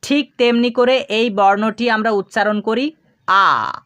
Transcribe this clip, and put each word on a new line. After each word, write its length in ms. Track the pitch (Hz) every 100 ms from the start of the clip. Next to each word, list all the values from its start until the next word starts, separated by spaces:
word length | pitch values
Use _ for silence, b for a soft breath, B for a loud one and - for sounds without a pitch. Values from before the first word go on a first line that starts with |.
ঠিক 340 | - 285 - -
তেমনি 320 | 240 233 240
করে 260 | 240 247 262
এই 320 | - 214 233
বর্ণটি 600 | 196 196 202 220 220 240
আমরা 200 | 220 220
উচ্চারণ 500 | 208 185 - 208 208
করি 340 | 208 226 285 - _ _ -
আ 460 | 190 185 131 92 -